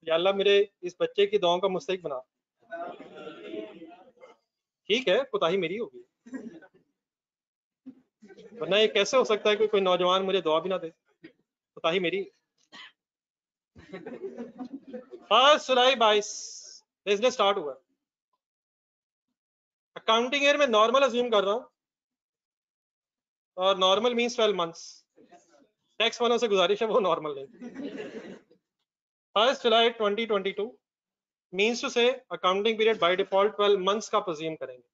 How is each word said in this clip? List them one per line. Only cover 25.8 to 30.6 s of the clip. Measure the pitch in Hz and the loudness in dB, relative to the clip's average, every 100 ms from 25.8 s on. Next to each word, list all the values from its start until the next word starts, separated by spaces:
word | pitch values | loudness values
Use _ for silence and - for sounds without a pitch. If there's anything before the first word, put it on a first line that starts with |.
| _ _ | _ _
टैक्स | 220 - | -2 0
वालों | 233 240 | 0 2
से | 233 | 2
गुजारिश | 196 175 175 | 2 2 0
है, | 220 | 0
वो | 220 | 0
नॉर्मल | 185 165 156 | 0 -2 -4
नहीं। | 139 135 - 240 262 - 214 185 220 - - _ _ _ _ _ _ _ _ _ 196 | -10 -14 -16 -18 -14 -12 -12 -12 -14 -16 -20 _ _ _ _ _ _ _ _ _ 0
फर्स्ट | 240 269 | 2 2
जुलाई | 247 226 233 | 2 4 2
ट्वेंटी | 240 208 208 226 | 0 -2 -2 -2
ट्वेंटी | 208 196 | -2 -2
टू | 185 | -6